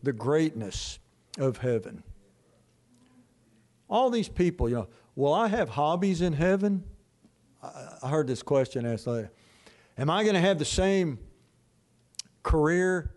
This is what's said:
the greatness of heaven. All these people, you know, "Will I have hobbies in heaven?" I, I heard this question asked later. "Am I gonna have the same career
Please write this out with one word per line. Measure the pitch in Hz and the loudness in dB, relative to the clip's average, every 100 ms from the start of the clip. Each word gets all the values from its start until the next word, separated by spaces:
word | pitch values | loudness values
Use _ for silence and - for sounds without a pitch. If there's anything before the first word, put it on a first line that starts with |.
the | 131 | -4
greatness | 117 117 151 160 131 104 - - - _ _ _ - | -4 0 2 0 -2 -10 -8 -10 -14 _ _ _ -4
of | 135 117 | -2 -2
heaven. | 127 117 - - - - _ _ _ _ _ _ _ _ _ _ _ _ _ _ _ _ - | -2 -2 -4 -16 -18 -20 _ _ _ _ _ _ _ _ _ _ _ _ _ _ _ _ -2
All | 220 262 | 2 2
these | 233 196 | 2 -2
people, | - 180 175 117 | 0 0 2 -2
you | 120 | -2
know, | 98 - _ - | -4 -12 _ -2
"Will | 139 | 2
I | 165 226 | 2 2
have | 220 156 | 0 -2
hobbies | 110 147 175 196 175 | 0 0 2 0 0
in | 180 | 0
heaven?" | 147 170 196 202 196 - - _ _ _ _ _ _ | 2 2 2 2 -2 -4 -18 _ _ _ _ _ _
I, | - - - - | -18 -16 -18 -10
I | 127 | -2
heard | 156 135 | 0 0
this | 120 | -2
question | - 139 131 127 120 | 0 2 2 -2 -2
asked | 113 - | -2 -2
later. | 120 104 - _ _ - _ _ - | -4 -6 -14 _ _ -20 _ _ -6
"Am | 143 | -2
I | 180 | 2
gonna | 214 190 | 2 4
have | 180 185 | 4 2
the | 151 | 0
same | - 190 196 175 120 - - _ _ _ _ _ _ _ - - _ | 0 2 2 0 -4 -12 -20 _ _ _ _ _ _ _ -20 -20 _
career | - 160 151 175 185 185 151 | 0 4 4 4 2 0 -4